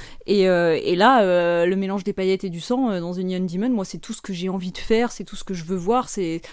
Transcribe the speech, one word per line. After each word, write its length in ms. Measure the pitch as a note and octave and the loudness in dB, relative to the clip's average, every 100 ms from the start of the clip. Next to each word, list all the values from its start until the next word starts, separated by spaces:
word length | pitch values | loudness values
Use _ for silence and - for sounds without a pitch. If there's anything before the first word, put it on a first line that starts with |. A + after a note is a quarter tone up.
| - - - | -14 -14 0
Et, 220 | G3+ F#3 | 4 4
euh, 300 | F3 E3+ D#3+ | 4 4 2
et 120 | - | 0
là, 280 | F3 A3 C4 | 4 6 6
euh, 440 | F#3+ F3 E3+ F3 F3 | 6 4 4 2 2
le 80 | |
mélange 300 | F#3+ F#3+ G3 | 2 -2 -4
des 80 | F#3+ | -4
paillettes 320 | G3 F#3+ F#3+ | -2 0 0
et 40 | G3 | -2
du 120 | E3+ | -8
sang, 300 | - B3+ B3+ | -2 0 0
euh, 100 | F#3 | 0
dans 120 | E3+ | -4
The 60 | F3+ | -4
Neon 260 | F#3 F#3 | -4 -2
Demon, 260 | F#3 F3 B3 | -2 -2 0
moi, 140 | A#3 | -2
c'est 140 | F#3 F3 | -4 -8
tout 140 | - | -10
ce 80 | A3+ | -10
que 100 | - | -8
j'ai 160 | F3+ F#3 | -6 -4
envie 240 | F#3+ F3+ | -4 -6
de 60 | - | -8
faire, 320 | - A3+ A#3 | 0 2 2
c'est 140 | - | -4
tout 120 | F#3 G3 | -12 -12
ce 80 | |
que 80 | - | -8
je 120 | F3+ | -8
veux 120 | D#3+ F#3+ | -4 -4
voir, 320 | E3+ A#3+ A#3+ | 0 0 -2
c'est, 340 | - E3+ E3 - | -6 -4 -6 -10